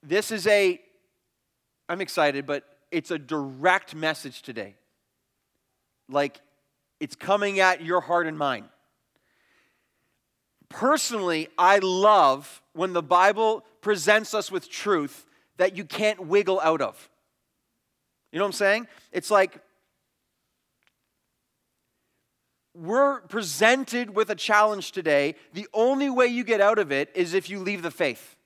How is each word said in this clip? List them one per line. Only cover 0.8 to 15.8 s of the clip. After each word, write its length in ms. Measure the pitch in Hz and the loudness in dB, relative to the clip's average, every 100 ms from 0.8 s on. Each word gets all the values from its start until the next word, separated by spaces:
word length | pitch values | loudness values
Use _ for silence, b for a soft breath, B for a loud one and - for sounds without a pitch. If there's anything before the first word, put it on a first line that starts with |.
| _ _ _ _ _ _ _ _ _ _ _ | _ _ _ _ _ _ _ _ _ _ _
I'm 140 | 175 | -8
excited, 440 | 185 - 147 139 139 | -6 0 0 0 -6
but 180 | 143 _ _ _ | -8 _ _ _
it's 200 | 170 - | -8 -6
a 80 | 165 | -8
direct 760 | 131 156 139 131 165 190 - | -6 -6 -6 -2 2 2 -2
message 480 | 160 156 156 139 123 | -6 -6 -6 -10 -16
today. 340 | - 113 101 101 _ _ _ _ _ _ _ _ _ _ _ _ _ | -14 -12 -12 _ _ _ _ _ _ _ _ _ _ _ _ _ _
Like, 280 | 139 143 - _ _ _ _ _ _ | -2 -2 -6 _ _ _ _ _ _
it's 160 | 147 - | -14 -12
coming 440 | - 202 202 196 | -2 -2 0 2
at 220 | 190 185 | 2 0
your 180 | 165 180 | -2 -4
heart 260 | - 175 165 | 0 -2 -2
and 120 | 156 | -4
mind. 280 | 143 120 107 _ _ _ _ _ _ _ _ _ _ _ _ _ _ _ _ _ _ _ _ | -4 -4 -10 _ _ _ _ _ _ _ _ _ _ _ _ _ _ _ _ _ _ _ _
Personally, 800 | - 247 302 - 226 185 160 160 - | -4 0 0 0 -4 -2 -4 -4 2
I 220 | 175 202 | 4 4
love 840 | 190 185 208 208 143 135 143 - _ | 2 2 4 6 6 2 -6 -20 _
when 200 | 160 185 | -6 -4
the 100 | 180 | -2
Bible 600 | 151 175 190 208 220 220 b b | 2 4 4 4 0 -2 b b
presents 540 | 208 202 151 214 214 | -4 -2 2 2 2
us 160 | 214 - | -6 -4
with 180 | 190 - | -8 -10
truth 560 | - 208 180 143 - _ _ _ _ | -10 -2 -2 -2 -10 _ _ _ _
that 200 | 185 | -2
you 80 | 190 | -2